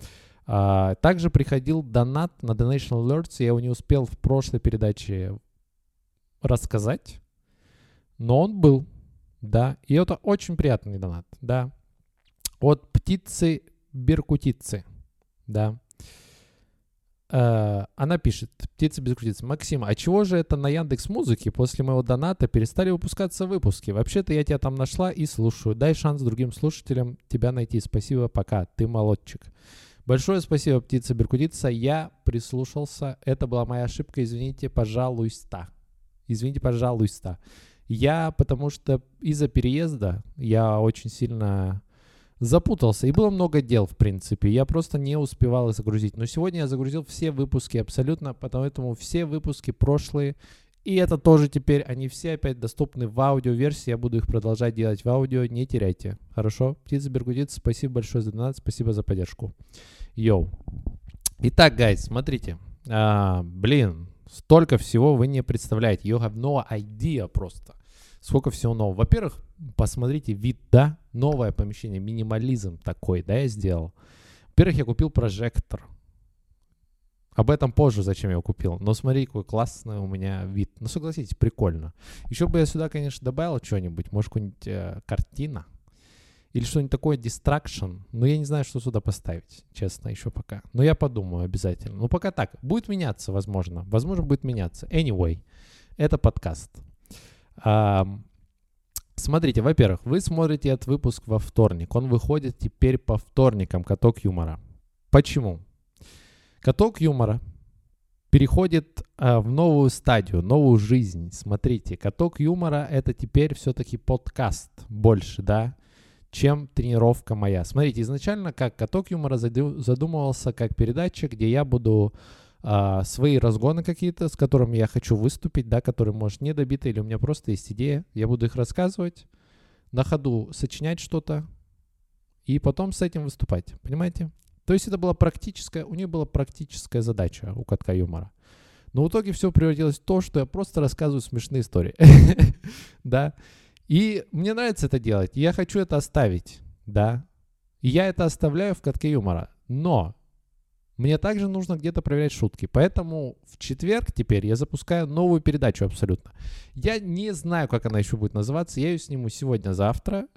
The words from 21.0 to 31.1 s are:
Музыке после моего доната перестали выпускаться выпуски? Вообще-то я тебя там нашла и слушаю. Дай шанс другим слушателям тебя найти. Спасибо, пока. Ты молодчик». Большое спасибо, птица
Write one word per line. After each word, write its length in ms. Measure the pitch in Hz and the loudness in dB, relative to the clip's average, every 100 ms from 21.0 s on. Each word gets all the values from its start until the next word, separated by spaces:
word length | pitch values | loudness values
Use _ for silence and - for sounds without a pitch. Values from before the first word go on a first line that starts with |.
| 156 | -4
Музыке 420 | 214 277 113 110 | -4 0 0 -2
после 320 | - 123 - | -2 -2 0
моего 200 | 135 131 | 0 0
доната 440 | 120 127 165 190 123 | 0 0 -2 0 0
перестали 440 | 113 113 - 190 | 2 0 0 0
выпускаться 560 | 175 - - 190 - 185 | 0 -4 -4 -6 -4 -4
выпуски? 440 | 190 104 - - | 0 0 -2 -4
Вообще-то 440 | 101 120 - - | -2 0 -2 0
я 100 | 151 | -2
тебя 140 | 147 143 | 0 -2
там 160 | 135 | -2
нашла 360 | 131 131 - 185 | -2 -4 -2 -4
и 140 | 180 | -2
слушаю. 500 | 151 - 113 - 110 | -6 0 0 0 -4
Дай 200 | 110 147 | 2 2
шанс 260 | 160 156 147 | 2 0 0
другим 320 | 123 110 127 | -2 -2 -4
слушателям 640 | - 151 - - 127 123 123 _ | -2 -4 -4 -4 -2 -2 -8 _
тебя 220 | 117 120 | -2 0
найти. 300 | 127 113 117 | -2 -2 -4
Спасибо, 480 | - 110 - 131 120 | -2 -6 -2 -2 0
пока. 380 | - 98 101 90 - | -2 -2 -2 -4 -4
Ты 100 | 113 | -2
молодчик». 640 | 113 107 101 - - - _ _ - - _ | 0 0 0 -4 -20 -20 _ _ -20 -20 _
Большое 380 | - 131 160 190 | 0 0 2 -2
спасибо, 380 | 160 151 151 127 | 0 0 2 0
птица 320 | - 127 - | 0 -4 -2